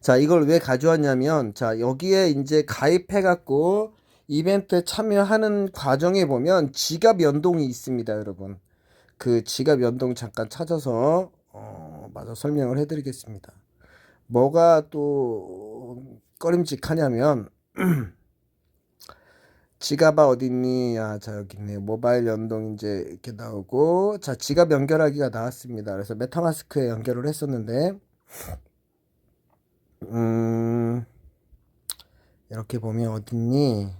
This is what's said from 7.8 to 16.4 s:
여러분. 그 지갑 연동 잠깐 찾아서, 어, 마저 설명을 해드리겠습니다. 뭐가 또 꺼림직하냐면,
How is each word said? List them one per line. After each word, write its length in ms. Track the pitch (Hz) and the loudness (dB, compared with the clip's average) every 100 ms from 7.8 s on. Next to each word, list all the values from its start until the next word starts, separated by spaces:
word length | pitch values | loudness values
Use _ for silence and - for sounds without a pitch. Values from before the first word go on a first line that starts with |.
| - 127 113 | -6 -6 -4
여러분. 460 | 107 104 92 98 95 _ _ _ _ _ _ | -6 -6 -10 -12 -14 _ _ _ _ _ _
그 260 | 127 117 | 0 0
지갑 380 | - - 139 143 | 0 -4 2 2
연동 340 | 120 123 127 120 | 2 0 -4 -4
잠깐 340 | 117 - 113 | -8 -8 -8
찾아서, 840 | - 165 165 139 117 135 170 185 _ _ | -8 -4 -4 -2 0 2 2 0 _ _
어, 580 | 104 107 101 80 78 - | -20 -18 -16 -18 -18 -18
마저 200 | - 104 113 | -16 -14 -8
설명을 420 | 147 147 127 131 | -4 -2 0 0
해드리겠습니다. 720 | 147 156 135 127 - 101 - _ _ _ _ _ _ _ _ | -2 -4 -8 -10 -14 -18 -20 _ _ _ _ _ _ _ _
뭐가 600 | 117 135 165 170 160 151 | 2 4 6 6 6 4
또 1300 | 151 147 143 123 110 90 92 107 110 123 123 131 113 _ | -4 -2 0 -2 -4 -8 -14 -14 -14 -14 -16 -18 -20 _
꺼림직하냐면, 1080 | _ | _